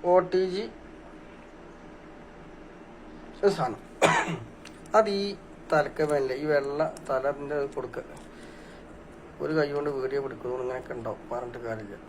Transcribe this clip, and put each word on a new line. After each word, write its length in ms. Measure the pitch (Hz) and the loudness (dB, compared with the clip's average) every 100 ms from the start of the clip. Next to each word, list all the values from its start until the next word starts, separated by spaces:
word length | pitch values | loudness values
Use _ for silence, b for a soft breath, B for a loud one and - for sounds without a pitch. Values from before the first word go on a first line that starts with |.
| 175 | 10
ഒ 20 | 180 165 | 8 8
ടി 80 | 185 185 | 4 4
ജി 100 | 185 226 - - - - - - - - - - - - - - - - - - - - - - - - - - - | 0 -4 -8 -16 -16 -16 -16 -16 -18 -18 -18 -18 -16 -16 -16 -16 -16 -16 -16 -16 -16 -16 -16 -18 -16 -16 -16 -16 4
ഒരു 80 | 202 190 | 4 4
സാധനം. 240 | 110 104 - - | 0 -2 -10 4
<coughs> 960 | - - - 156 113 - - - - 214 | 6 6 2 -4 -6 -14 -16 -16 4 6
അത് 120 | 208 196 | 6 4
ഈ 40 | 202 196 - - - | 0 -4 -12 -16 2
തലക്ക് 320 | 156 143 - 156 | 4 4 2 4
മേലെ 240 | 147 135 131 | 4 2 0
ഈ 40 | 151 | 4
വെള്ള 260 | 147 139 143 156 - - | 4 4 2 0 0 -2
തലൻ്റെ 500 | 131 135 139 143 147 139 - | 2 2 -2 -2 0 0 -2
കൊടുക്കുക. 420 | 123 - - - B B B B B B B - - - - - | -6 -8 -10 -14 B B B B B B B -16 -16 -18 -18 -4
ഒരു 80 | 147 156 | 2 4
കൈ 100 | 143 143 | 4 2
കൊണ്ട് 160 | 147 139 | 0 0
വീഡിയോ 200 | 131 139 | 0 0
പിടിക്കുന്നു, 320 | 135 131 123 127 | -2 -6 -4 -2
ഇങ്ങനെയൊക്കെ 300 | 127 127 127 127 | -2 -4 -6 -6
ഉണ്ടാവും, 240 | 113 107 - | -6 -6 -6
പറഞ്ഞിട്ട് 280 | 120 120 120 117 | -6 -4 -8 -6
കാര്യമില്ല. 280 | 110 101 101 | -6 -6 -12